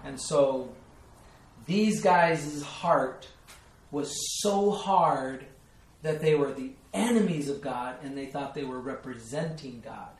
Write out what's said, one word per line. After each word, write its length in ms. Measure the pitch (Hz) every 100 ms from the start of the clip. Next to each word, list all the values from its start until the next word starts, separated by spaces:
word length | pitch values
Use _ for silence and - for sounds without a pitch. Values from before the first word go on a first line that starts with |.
And 160 | 143 135
so 540 | - 151 135 131 120 113 - - - - - - - - -
these 360 | 196 214 -
guys' 600 | 190 180 165 165 147 147
heart 640 | 143 - 175 151 131 - - - - - - - -
was 220 | 143 - - - -
so 300 | 208 196 202
hard 760 | - 196 190 165 131 131 131 - - - - - _
that 180 | 156 151
they 140 | 156 147
were 180 | 139
the 180 | 131 - - -
enemies 560 | 196 233 233 185 156 139
of 100 | 139
God 340 | 135 123 127 127
and 160 | 139 139
they 80 | 135
thought 280 | - 139 156
they 80 |
were 160 | 135 127
representing 1000 | 123 131 135 117 110 143 165 156 135 120
God. 260 | 110 - - -